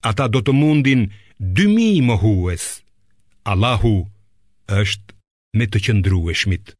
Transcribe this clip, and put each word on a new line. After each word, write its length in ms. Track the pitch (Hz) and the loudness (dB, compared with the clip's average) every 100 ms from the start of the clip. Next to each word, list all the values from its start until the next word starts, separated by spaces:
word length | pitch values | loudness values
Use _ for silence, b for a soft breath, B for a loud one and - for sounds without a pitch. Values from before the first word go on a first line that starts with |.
ata 240 | 117 104 131 | -4 -2 -2
do 120 | 120 | 0
të 140 | 120 135 | 0 2
mundin 540 | 151 151 135 131 101 b b b | 2 2 2 2 0 b b b
dy 320 | 98 92 208 | -4 0 2
mijë 380 | 214 226 196 123 | 2 2 2 2
mohues. 760 | 110 104 98 90 85 - - _ _ _ _ _ _ - | 2 2 0 -2 -4 -8 -12 _ _ _ _ _ _ -4
Allahu 500 | 95 117 120 117 101 92 - _ _ _ _ - | 0 0 0 0 0 -4 -12 _ _ _ _ -6
është 460 | 101 104 - - - _ _ _ | -2 -2 -6 -12 -20 _ _ _
me 140 | 110 117 | -2 0
të 160 | 110 | -2
qëndrueshmit. 920 | 98 107 92 95 82 82 - 90 - - | 0 0 2 0 -2 -4 -4 -4 -6 -20